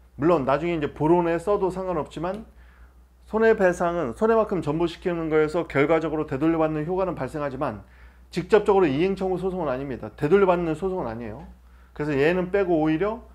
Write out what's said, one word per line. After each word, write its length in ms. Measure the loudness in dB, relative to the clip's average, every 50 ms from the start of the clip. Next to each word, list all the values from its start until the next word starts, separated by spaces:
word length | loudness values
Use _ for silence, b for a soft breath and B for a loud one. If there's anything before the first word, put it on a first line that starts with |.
| b b b
물론 300 | -2 0 2 2 2 2
나중에 300 | 2 0 0 0 -2 -2
이제 180 | -2 -4 -4 -4
본론에 460 | 0 2 4 4 4 4 2 0 -2
써도 300 | 0 0 0 0 0 -2
상관없지만 760 | -2 -4 -4 -4 -4 -4 -4 -6 -8 -8 -6 -6 -6 -8 -10 -16 b b b b b b b b b b b _ _ _ _
손해배상은 880 | -4 0 2 4 4 6 6 4 2 2 2 0 0 0 0 -2 -4 -2
손해만큼 480 | 0 2 2 4 4 2 2 0 -2
전부시키는 680 | -2 -2 -2 0 0 -2 -2 -4 -4 -4 -4 -2 -2 0
거여서 380 | 2 2 2 2 0 -2 -4 0
결과적으로 580 | 2 2 2 4 4 2 0 0 -2 -4 -4
되돌려받는 600 | -4 -4 -2 0 0 2 2 2 0 0 -2 -4
효과는 300 | -4 -4 -2 -2 -4 -4
발생하지만 680 | -6 -6 -6 -6 -6 -6 -6 -6 -4 -6 -6 -6 -8 -12 b b b b b b b b b
직접적으로 560 | -8 -8 0 2 4 4 4 4 4 4 4
이행청구 520 | 4 2 2 0 0 -2 -2 -4 -4 -4 -4
소송은 300 | -4 -4 -4 -4 -4 -4
아닙니다. 440 | -4 -4 -6 -8 -10 -10 -10 -12 -8
되돌려받는 600 | -4 0 4 4 4 6 4 4 2 0 -2 -4
소송은 320 | -4 -4 -6 -4 -4 -6 -6
아니에요. 380 | -8 -8 -10 -10 -12 -12 -14 -18 -20 -20 -20 b b b b b b
그래서 240 | -6 -4 -2 0 2
얘는 340 | 2 2 2 2 0 0
빼고 280 | 0 0 0 2 2 2
오히려 440 | 2 2 0 0 0 -2 -4 -6 -10 -16